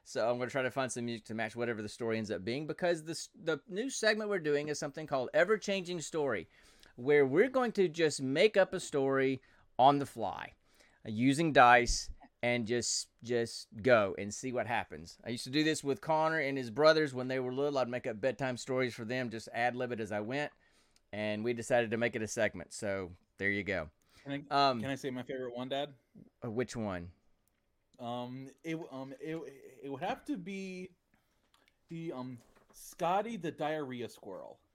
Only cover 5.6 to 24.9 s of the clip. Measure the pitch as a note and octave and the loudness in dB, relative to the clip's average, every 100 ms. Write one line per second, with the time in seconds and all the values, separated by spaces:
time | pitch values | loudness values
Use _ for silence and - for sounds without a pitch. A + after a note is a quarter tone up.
5.6 | - G3 F3 F3 - D#3+ C#3 G2+ D#2+ _ | 0 -4 -4 -8 -6 -2 0 -2 -6 _
6.6 | - - - - B2 D3 C3+ D3 C4 C4 | -20 -20 -20 -8 4 6 8 6 4 4
7.6 | A#3+ G3+ F3+ D3 D#3 - C3 C#3+ G#3+ G3 | 0 2 2 4 0 2 -2 4 4 6
8.6 | F#3 F#3 - C#3+ C3+ C3+ C3+ C3 _ _ | 4 2 -2 0 2 2 2 0 _ _
9.6 | _ - C3 C#3+ C#3 A#2 G2 - - - | _ 6 6 6 0 -6 -6 -6 -10 -16
10.6 | _ _ - _ - G#2+ B2+ C#3 E3 C#3 | _ _ -20 _ -8 2 4 4 4 8
11.6 | B2 B2 A#2+ - - - - - A#2+ A#2+ | 10 10 8 0 -4 -14 -18 -4 0 0
12.6 | G#2+ A#2+ - - - _ A2+ A#2+ A#2 - | 0 -2 0 -4 -6 _ -4 -2 -2 -6
13.6 | - A#2 G2+ A#2 G2+ - G2+ - C3 A#2+ | -16 -4 4 6 6 -2 -8 -6 -6 -4
14.6 | G#2+ A2+ F#2 D#2 E2+ - - A#2+ - C#3+ | -2 -2 -4 -10 -14 -14 -8 -8 -4 0
15.6 | D#3 D3+ C#3+ C3 - D#3 D#3+ D#3+ C#3 C#3 | 0 0 -2 -4 0 0 2 0 -2 -2
16.6 | A#2+ G#2+ D#3 D#3+ D3+ B2+ B2+ C3 B2+ B2+ | -4 4 6 8 4 -2 -2 -2 -2 0
17.6 | C#3+ C#3 A#2+ B2 B2+ G#2+ C3 A2+ C3 A#2+ | 0 2 0 -2 -4 -2 -2 0 -4 -4
18.6 | - C3 B2+ A2+ A2 B2+ B2 A2 A#2+ A#2 | -4 0 0 -2 -6 -4 -4 -6 -8 0
19.6 | A#2+ B2 B2 A#2 G#2 G#2 G#2+ C3+ D3 _ | 0 0 -4 -4 -4 -4 -2 -4 -4 _
20.6 | _ _ _ _ _ G2+ G#2+ G#2+ A2+ A#2 | _ _ _ _ _ -4 -2 -2 0 0
21.6 | A2 B2 A2+ A2+ A#2+ A2+ G#2+ - G#2+ F2+ | 4 4 4 2 0 0 -4 0 0 0
22.6 | - - G#2 G2 F2+ F2 _ - G2 G2+ | -12 -8 -4 -2 -4 -10 _ -4 0 0
23.6 | G2 F#2 D#2 _ _ - C#3 C#3 C#3+ C#3+ | 0 -2 -4 _ _ -20 -10 -10 -2 4
24.6 | C#3 A#2+ C3+ | 4 2 -2